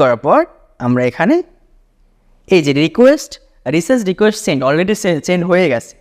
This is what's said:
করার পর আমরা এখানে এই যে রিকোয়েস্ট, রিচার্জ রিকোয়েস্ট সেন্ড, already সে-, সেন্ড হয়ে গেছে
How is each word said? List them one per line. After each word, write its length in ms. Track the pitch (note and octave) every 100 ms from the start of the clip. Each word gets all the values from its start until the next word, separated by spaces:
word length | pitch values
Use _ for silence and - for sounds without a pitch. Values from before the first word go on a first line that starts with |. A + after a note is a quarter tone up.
করার 180 | C3+ A#2 C#3+
পর 120 | B3 F4 _ _ - B2
আমরা 160 | B2 B2
এখানে 240 | - E3+ E4 E4+ _ _ _ _ _ _ _ _ _ -
এই 60 | F#3 C#3+
যে 60 | C#3
রিকোয়েস্ট, 480 | E3 F#3+ B3 D4+ - - _ _ - D#3
রিচার্জ 240 | E3+ C4 F#3+
রিকোয়েস্ট 280 | F#3 G#3+ G#3 -
সেন্ড, 140 | D3 C3+
already 260 | D3+ F#3 G#3+
সে-, 180 | G3 D#3+ -
সেন্ড 140 | F3+ F3
হয়ে 160 | F3+ F3
গেছে 200 | A#2 - -